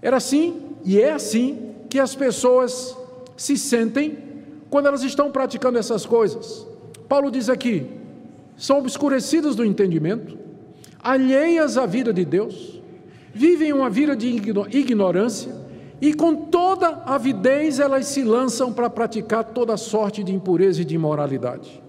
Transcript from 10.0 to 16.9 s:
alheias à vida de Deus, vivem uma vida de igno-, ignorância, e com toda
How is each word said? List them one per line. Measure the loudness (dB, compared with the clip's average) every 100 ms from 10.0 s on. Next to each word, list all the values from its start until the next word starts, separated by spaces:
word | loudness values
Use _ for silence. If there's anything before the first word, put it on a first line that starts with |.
| 0 -4 -8 -16 -18 -20 -20 -20 -20 -10
alheias | 0 2 4 4 4 4 2 2
à |
vida | 0 0 0
de | 0
Deus, | 0 0 -2 -8 -16 -18 -20 -20 -20 -20 -18
vivem | 2 4 4 2
uma | 2 2
vida | 2 2 2
de | 0
igno-, | -2 -2 -2 0
ignorância, | 0 2 2 2 2 0 -2 -10 -12 -16 -18 -20 0
e | 0
com | 4 2 2
toda | 0 2 2 2 0